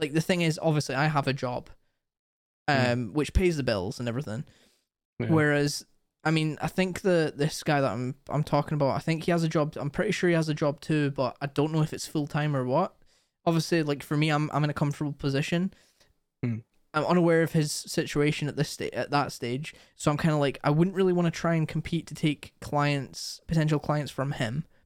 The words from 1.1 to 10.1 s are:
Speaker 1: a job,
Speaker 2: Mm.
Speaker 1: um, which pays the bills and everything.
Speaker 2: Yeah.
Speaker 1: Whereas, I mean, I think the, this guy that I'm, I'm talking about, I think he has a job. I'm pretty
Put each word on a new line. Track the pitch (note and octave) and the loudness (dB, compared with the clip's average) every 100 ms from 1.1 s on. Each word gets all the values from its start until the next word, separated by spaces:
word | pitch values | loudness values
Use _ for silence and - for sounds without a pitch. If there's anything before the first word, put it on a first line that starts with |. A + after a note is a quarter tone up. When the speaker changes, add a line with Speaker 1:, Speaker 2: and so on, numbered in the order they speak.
| D3+ C3+ | 2 0
Speaker 1:
a | |
job, | C3+ B2+ B2 - - _ _ _ _ _ _ _ _ - | -2 -4 -6 -10 -18 _ _ _ _ _ _ _ _ 0
Speaker 2:
Mm. | C#3 B2 | 2 4
Speaker 1:
um, | A#2+ A#2 | 2 0
which | D3+ C#3 | -2 0
pays | - F#3 D#3+ | 4 4 2
the | |
bills | B2+ G#2 F#2 - | 0 0 -2 -4
and | A#2+ | -4
everything. | A#2 D3 A2 D#3+ - _ _ _ _ _ - | -4 -4 -8 -10 -16 _ _ _ _ _ -8
Speaker 2:
Yeah. | A2+ | 0
Speaker 1:
Whereas, | D#3+ D3+ C#3+ C#3+ - - _ _ _ | 4 4 2 0 -4 -10 _ _ _
I | D3+ | 0
mean, | D#3+ D#3 D3 | 0 0 -2
I | D#3+ | -4
think | - F#3 F3 | -2 -2 0
the, | G3+ F3 D#3 - | 2 2 2 0
this | D3 - | -4 -2
guy | - D3 | 0 2
that | C3+ | 2
I'm, | G2+ B2+ C#3 - | -2 -4 -8 -6
I'm | C#3+ | -4
talking | D3+ D3 C#3+ D3+ | 0 0 0 0
about, | C#3 G#2 | 0 0
I | |
think | - D#3+ | -2 -2
he | D#3+ | 0
has | E3+ | 0
a | E3 | 0
job. | E3 D#3+ - | 0 -2 -4
I'm | C#3+ | -6
pretty | - - | -2 -2